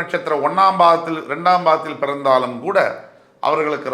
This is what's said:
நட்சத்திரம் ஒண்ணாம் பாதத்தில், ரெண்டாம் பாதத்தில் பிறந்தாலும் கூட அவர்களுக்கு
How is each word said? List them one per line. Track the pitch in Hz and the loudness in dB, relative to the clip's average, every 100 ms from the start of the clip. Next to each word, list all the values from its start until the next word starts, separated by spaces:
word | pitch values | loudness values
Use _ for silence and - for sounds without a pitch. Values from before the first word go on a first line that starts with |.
நட்சத்திரம் | 170 170 170 151 139 | -4 -6 -2 -2 0
ஒண்ணாம் | 175 190 185 | 2 2 4
பாதத்தில், | 170 165 165 160 165 | 4 4 0 -8 -6
ரெண்டாம் | 147 175 180 160 | -2 2 2 2
பாதத்தில் | 156 156 143 | 2 0 -6
பிறந்தாலும் | 139 143 139 131 123 120 139 | -6 -2 2 2 2 -6 -2
கூட | 190 127 - - _ _ _ - | 0 0 -4 -14 _ _ _ -2
அவர்களுக்கு | 156 151 143 127 | -2 -2 -4 -2